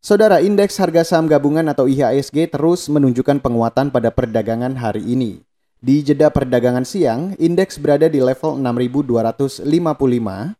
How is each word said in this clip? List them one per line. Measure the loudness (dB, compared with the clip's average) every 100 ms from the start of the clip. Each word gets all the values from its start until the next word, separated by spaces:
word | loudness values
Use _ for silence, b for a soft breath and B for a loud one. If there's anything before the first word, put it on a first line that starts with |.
Saudara, | 2 4 6 4
indeks | 4 2 0 0
harga | 0 2
saham | 2 0
gabungan | 2 2 2 0
atau | 0 0 0
I | 2
H | 2
S | 0 -2
G | -2
terus | -2 0 0 0 0
menunjukkan | 2 2 2 0 0
penguatan | 0 0 0 0 0
pada | 0 0
perdagangan | -2 -2 -2 -2 -4 -4 -4
hari | -6 -4
ini. | -4 -4 -4 -8 _ _ _ _
Di | 0 0
jeda | 2 2 2
perdagangan | 2 0 2 2 0
siang, | -4 -2 0 0 -6 -2
indeks | 0 0 -2 -4
berada | -2 2
di | 2 2
level | 0 0 -4 -4
enam | -4 -2
ribu | -2 -2
dua | 0 0 0
ratus | -2 -6 -4
lima | -2 0 0 0
puluh | 0 0
lima | -4 -6 -10